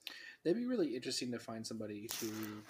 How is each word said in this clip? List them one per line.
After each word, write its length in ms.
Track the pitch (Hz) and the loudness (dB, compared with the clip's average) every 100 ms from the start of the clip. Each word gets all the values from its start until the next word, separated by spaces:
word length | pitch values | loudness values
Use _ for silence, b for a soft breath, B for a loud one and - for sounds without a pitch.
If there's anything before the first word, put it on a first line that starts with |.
| B B B B | B B B B
That'd 140 | 156 214 | 4 4
be 80 | 247 | 4
really 280 | 247 151 123 | 4 4 2
interesting 360 | 127 123 127 | 0 0 0
to 60 | 117 | -2
find 280 | - 113 110 | -2 -4 -4
somebody 420 | 113 107 104 110 - | -4 -4 -4 -4 -2
who 80 | 110 107 107 107 107 | -2 -2 -4 -6 -8